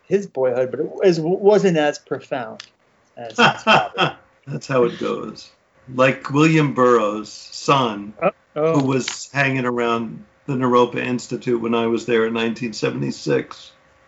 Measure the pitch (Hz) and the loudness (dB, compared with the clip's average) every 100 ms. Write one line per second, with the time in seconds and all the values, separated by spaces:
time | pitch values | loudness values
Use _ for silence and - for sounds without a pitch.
0 | - 196 196 131 127 120 131 - 160 - | -2 -2 -2 -2 0 0 -2 -2 -6 0
1 | 196 165 160 196 202 208 185 165 147 147 | 2 2 0 2 4 4 4 2 2 -2
2 | - 135 - 139 110 110 - _ _ _ | -6 -10 -6 -8 -8 -12 -20 _ _ _
3 | _ - 117 107 226 - 226 185 - - | _ -16 -6 2 2 2 2 2 2 -2
4 | 165 - _ _ - 143 - 135 117 - | -4 -4 _ _ -12 -10 -2 0 0 0
5 | 113 107 113 - - _ _ _ - 127 | -6 -6 -8 -14 -20 _ _ _ -8 2
6 | 131 127 - 143 160 160 147 117 123 120 | 2 2 -2 2 4 4 2 4 4 4
7 | 104 107 107 - - - - 139 120 101 | 2 -4 -8 -14 -18 -6 0 2 2 -4
8 | 101 - 180 - _ 151 160 151 131 135 | -10 -4 -4 -4 _ -2 0 2 2 0
9 | 117 - - 135 135 131 123 120 120 117 | -2 -8 -6 -2 0 0 -2 -2 0 -2
10 | 113 110 - _ - 127 127 123 120 127 | -4 -12 -18 _ -8 -2 2 4 4 0
11 | 123 123 - 120 131 120 113 117 113 113 | -4 -4 -6 -6 -2 -2 0 0 0 0
12 | 113 117 113 117 113 110 120 107 127 123 | 0 0 0 0 -2 -4 -6 -4 -4 -4
13 | 69 - 76 67 - - - _ _ _ | -6 -6 -2 -2 -2 -12 -20 _ _ _